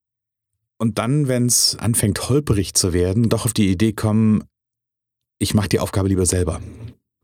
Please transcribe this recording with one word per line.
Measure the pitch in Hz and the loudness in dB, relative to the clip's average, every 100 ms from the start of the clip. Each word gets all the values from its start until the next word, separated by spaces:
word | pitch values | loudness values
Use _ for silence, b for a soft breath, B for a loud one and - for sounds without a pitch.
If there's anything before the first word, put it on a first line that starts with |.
| _ _ _ _ _ _ _ - | _ _ _ _ _ _ _ -4
und | 113 104 | -2 -2
dann, | 117 147 135 | 0 0 0
wenn's | 123 123 - - - | 0 0 0 0 -2
anfängt | 107 120 104 - - | -2 0 0 0 0
holperig | 139 - 101 92 | 0 2 0 0
zu | - 95 | -2 0
werden, | 85 90 104 117 | 2 2 2 2
doch | 117 | 0
auf | 113 | 0
die | - 98 | 0 2
Idee | 90 110 | 2 0
kommen, | 104 107 107 110 107 - _ _ _ _ _ _ _ _ - | 0 0 2 2 2 -2 _ _ _ _ _ _ _ _ -6
„Ich | 104 | -2
mach | 110 98 | 0 0
die | - | 0
Aufgabe | 98 101 95 | -2 -2 0
lieber | 92 90 | 0 0
selber.“ | 90 82 - - - - - _ _ | 0 -2 -4 -10 -16 -18 -18 _ _